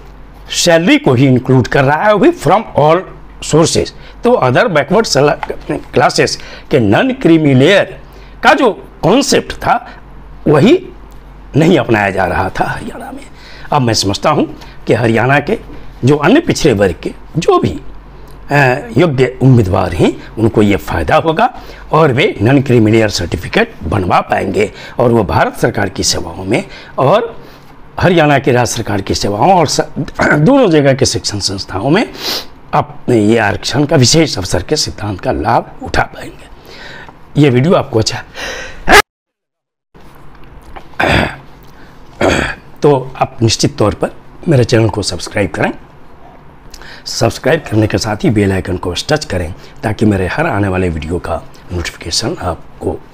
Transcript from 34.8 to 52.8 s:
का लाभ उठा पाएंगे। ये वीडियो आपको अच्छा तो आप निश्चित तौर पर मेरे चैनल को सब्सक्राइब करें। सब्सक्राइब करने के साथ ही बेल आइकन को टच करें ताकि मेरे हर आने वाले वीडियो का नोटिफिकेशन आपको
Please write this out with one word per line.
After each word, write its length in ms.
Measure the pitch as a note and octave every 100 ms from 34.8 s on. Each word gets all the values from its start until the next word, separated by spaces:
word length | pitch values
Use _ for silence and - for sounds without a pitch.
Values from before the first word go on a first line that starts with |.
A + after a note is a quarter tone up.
| - - G2+ -
का 120 | C3
लाभ 380 | D2 G#2+ C#3 - -
उठा 200 | B3+ -
पाएंगे। 460 | - - - - - - - - - - - - - C#3+
ये 100 | D3
वीडियो 240 | B2 D3+
आपको 240 | E3+ B2+ A2+
अच्छा 240 | - - - - - - - - - G4 - _ _ _ _ _ _ _ _ - - - - - - - - - - - - - - - - - - - - - - - F#2 E2+ - - - -
तो 300 | D3 C3+ - -
आप 200 | A#2 -
निश्चित 340 | A2+ - D3+ -
तौर 160 | G#2+
पर 160 | - - - - - -
मेरे 160 | C3+
चैनल 240 | A2 A2+ A2+
को 140 | G#2
सब्सक्राइब 480 | F#2+ F2 - G#2 F#2
करें। 220 | - D#3 - - - - - - - - - - - - -
सब्सक्राइब 560 | - - A2+ - C3 E3
करने 260 | - G#2+ G#2+
के 120 | G2+
साथ 180 | A2 G#2+
ही 140 | E3+
बेल 220 | G#2+ G2
आइकन 240 | F#2+ F#2 F#2
को 160 | F2+
टच 320 | F2 - D3
करें 300 | - F#2+ E2 - - -
ताकि 240 | G#2+ G2+ G#2+
मेरे 200 | F#2+ F2+
हर 200 | - E3
आने 220 | G#2 G2+
वाले 200 | F#2 F2+
वीडियो 300 | D#2+ D#2 F2
का 240 | - E2 - - -
नोटिफिकेशन 640 | F2+ D#2+ - E2+ - A2+ -
आपको 560 | E2 D#2+ - -